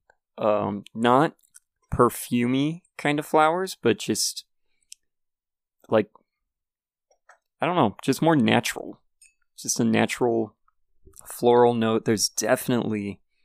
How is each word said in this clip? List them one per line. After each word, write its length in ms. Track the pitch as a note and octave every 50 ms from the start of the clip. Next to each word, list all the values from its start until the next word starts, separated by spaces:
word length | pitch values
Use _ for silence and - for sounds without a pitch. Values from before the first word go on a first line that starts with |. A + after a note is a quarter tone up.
| _ _ _ _ _ _ _
Um, 480 | - A#2 G#2+ G#2 G#2 G#2 G2+ G2+ G2+ G2 - -
not 420 | A2 A2+ A#2+ B2 C3+ D#3 - - _ _ _ _ - _ _ _ _ _ - -
perfumey 920 | - B2 A#2 - - - - - A#2+ A#2+ A#2+ B2+ C3+ C#3+ D3+ E3 E3+ _ _ _
kind 240 | - - C#3+ D3 D3
of 60 | D3
flowers, 500 | - - D#3+ D#3 D#3 E3 F3+ F#3+ F#3 - _
but 180 | - A#2 A2+ -
just, 460 | - - G#2+ - - - - - - _ _ _ _ _ _ _ _ _ - _ _ _ _ _ _ _ _ _ _ _ _ _ _ _ _ _ _ -
like, 220 | A#2+ A2 G2+ - _ - _ _ _ _ _ _ _ _ _ _ _ _ _ _ _ _ _ _ _ _ _ _ - _ _ _ _ -
I 60 | C3+
don't 100 | D#3 F3+
know, 200 | F3 C3+ G#2 - _ -
just 200 | - C3+ - D#3
more 120 | D#3+ E3
natural. 680 | D3 A2+ A2 A2+ A#2 - - - - - - - _ _ _ _ _ _ _ _ _ _ _ _
Just 220 | - - - - -
a 60 | A#2+
natural 720 | A2+ A2 A2 A2 G#2+ - - C3 A#2+ A#2 A2+ A2+ G#2 _ _ _ _ _ _ _ _ _ _ _ - - - -
floral 500 | - - - A#2+ A#2+ A#2+ A#2+ B2 A#2+ A#2+
note. 320 | A#2 A2+ A2+ A2+ A2 -
There's 220 | - A2+ G2+ - -
definitely 920 | - - - G#2+ B2+ B2+ - - B2+ A#2 - - A2 G#2 G2+ G2+ G2 - _ _ _ _